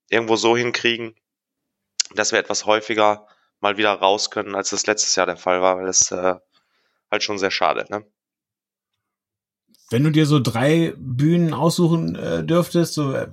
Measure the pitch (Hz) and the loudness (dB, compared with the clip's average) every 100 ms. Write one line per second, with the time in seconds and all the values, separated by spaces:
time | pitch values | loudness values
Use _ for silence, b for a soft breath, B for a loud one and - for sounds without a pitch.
0 | _ 110 113 113 113 117 123 117 120 113 | _ -2 0 2 2 2 0 -2 -2 -2
1 | 113 - _ _ _ _ _ _ _ - | -8 -16 _ _ _ _ _ _ _ -12
2 | - - 107 110 - 104 104 107 - 107 | -8 -4 0 0 -2 -2 0 0 0 2
3 | 107 104 - b b _ 101 101 107 95 | 2 0 -6 b b _ -2 0 0 2
4 | 95 104 - 107 101 98 98 98 - 104 | 2 2 -2 -6 -6 -6 -4 -4 -2 -2
5 | - - 90 85 - 90 92 92 92 92 | 0 0 -2 -2 -2 0 2 0 0 0
6 | - 95 92 90 _ _ _ _ _ _ | 0 0 -2 -4 _ _ _ _ _ _
7 | _ 107 - 101 95 - 80 60 - 101 | _ -6 -4 -4 -4 0 0 0 -4 -8
8 | - _ _ _ _ _ _ _ _ _ | -10 _ _ _ _ _ _ _ _ _
9 | _ _ _ _ _ _ _ _ - 113 | _ _ _ _ _ _ _ _ -4 0
10 | 151 151 151 147 120 113 135 165 165 - | 2 4 4 4 2 0 2 2 0 -4
11 | 135 123 147 175 165 127 165 - 170 165 | -8 0 2 2 2 0 0 2 2 2
12 | 165 165 170 170 151 165 170 175 165 - | -2 -6 -4 -2 0 0 2 0 0 -2
13 | 139 131 117 | -4 -4 -6